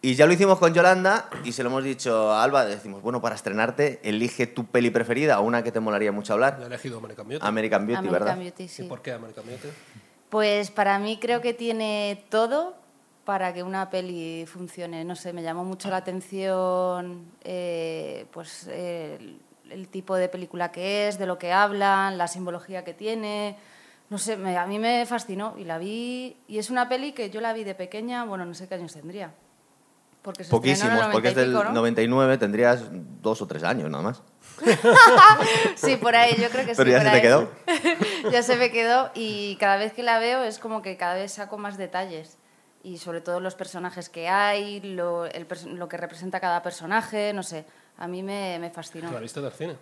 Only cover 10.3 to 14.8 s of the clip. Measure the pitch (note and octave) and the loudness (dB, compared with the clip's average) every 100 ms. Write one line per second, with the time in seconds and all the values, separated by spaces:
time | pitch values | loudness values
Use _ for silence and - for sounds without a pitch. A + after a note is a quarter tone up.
10.3 | G#3+ G#3+ G#3 G3+ G3+ G3 G3 G#3 A3 A#3 | 0 2 2 -2 0 2 2 0 -4 -2
11.3 | A#3+ A#3+ A#3 A#3 A3+ A3 G#3 G#3 G3+ - | -2 -2 -4 -4 -4 -2 -4 -4 -6 -4
12.3 | G#3+ A3+ C#4 F4 F#4 _ _ _ _ - | 0 0 0 -4 -10 _ _ _ _ -6
13.3 | G3 F#3 F3+ F3+ F#3+ F#3+ F#3 F#3 F3 E3 | -4 -4 -6 -6 -6 -4 -6 -6 -8 -8
14.3 | E3 D#3+ F3+ F3+ - | -10 -12 -14 -14 -12